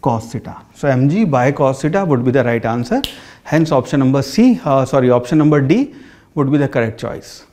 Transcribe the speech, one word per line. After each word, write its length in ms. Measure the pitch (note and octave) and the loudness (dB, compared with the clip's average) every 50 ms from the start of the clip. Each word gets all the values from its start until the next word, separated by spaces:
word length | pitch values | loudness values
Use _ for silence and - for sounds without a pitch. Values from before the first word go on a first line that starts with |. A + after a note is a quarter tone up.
| - | 0
cos 300 | C#3+ A#2 A2+ A2+ - - | 0 -2 -2 -4 -8 -12
theta। 220 | A#2 - - - - - _ _ - | -12 -12 -12 -16 -16 -20 _ _ -4
So 80 | - C#3+ | -2 0
M 200 | C3 B2+ C3 C#3+ | 0 2 2 2
G 160 | D#3 G#3 A3+ | 2 0 0
by 260 | F3+ C3+ B2 B2 C3+ C#3+ | 0 0 2 2 0 0
cos 300 | - D3 C3 C3+ - - | 2 0 0 0 -2 -4
theta 220 | D3+ D#3+ G3 G3 | -2 -2 -2 0
would 200 | F3 C#3+ B2 A#2+ | 0 0 0 0
be 120 | C3 B2 C#3 | 0 0 2
the 60 | A#2+ | 0
right 300 | A#2+ A#2+ A#2 - A2+ A2+ | 0 -2 -2 -2 -4 -4
answer। 280 | A#2+ A#2+ B2 G#3+ C4+ C#4 - - - - - - - _ | -4 -4 -2 -4 -4 -4 -6 -12 -18 -20 -20 -20 -20 _
Hence, 240 | - - D#3 E3 D#3 | -2 0 0 2 2
option 300 | D#3+ C3 B2 - - C#3+ | 2 0 0 0 -2 0
number 220 | C3+ B2+ C3 C#3 C3 | 2 2 2 0 -2
C, 380 | - - - A#3 B3+ A#3 F3 - | -2 0 2 4 4 4 2 0
uh, 200 | D#3 C3+ C3+ C3 | 0 0 0 0
sorry, 240 | B2+ - C#3 B2+ B2 | 2 0 2 2 4
option 300 | B2 B2 B2 - E3 D#3 | 2 2 0 0 0 2
number 220 | D3+ D3+ D3+ D3 | 4 4 4 2
D 340 | C3+ C3 E3 A#3 C#4+ - - - - - - _ _ _ _ | 2 2 2 0 0 -2 -6 -20 -20 -20 -20 _ _ _ _
would 160 | D#3 C#3+ C#3 | -4 -2 0
be 80 | C#3+ D3 | 0 0
the 80 | C#3+ | 0
correct 320 | C3 - C3+ A#2 A2+ A2+ - | 0 -2 -2 -2 -2 -4 -8
choice. 460 | - A2+ A2+ - - - - - - _ | -10 -10 -10 -12 -14 -18 -20 -20 -20 _